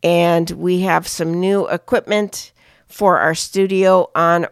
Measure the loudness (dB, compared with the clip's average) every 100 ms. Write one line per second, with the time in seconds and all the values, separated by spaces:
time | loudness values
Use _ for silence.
0 | 0 2 2 0 -2 -4 -2 0 0 -2
1 | -2 -6 -4 -2 0 0 -2 -6 -2 -2
2 | 0 -2 -2 -8 -18 _ _ _ _ 0
3 | 2 4 2 -2 -4 -2 0 2 4 4
4 | 2 0 2 2 -2